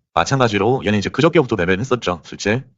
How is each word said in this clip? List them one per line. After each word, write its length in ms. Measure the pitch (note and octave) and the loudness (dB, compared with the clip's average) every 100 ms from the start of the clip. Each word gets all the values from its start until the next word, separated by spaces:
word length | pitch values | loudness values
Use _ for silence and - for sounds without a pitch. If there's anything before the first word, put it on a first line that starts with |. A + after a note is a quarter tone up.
| _ | _
마찬가지로 680 | E2 E2+ C3+ A#2+ G2+ G#2+ B2+ | -4 0 2 2 2 0 0
얘는 140 | F#2 G#2 | 0 -2
이제 100 | F#2+ | -2
그저께부터 480 | - D#3+ E3 C3 G#2 | 0 2 2 2 0
매매를 240 | F2 F#2+ | 0 -2
했었죠, 400 | B2+ - F#2 F2 | -2 -4 -2 -6
실제. 400 | - - G2+ A#2+ - | -8 -6 -2 -2 -4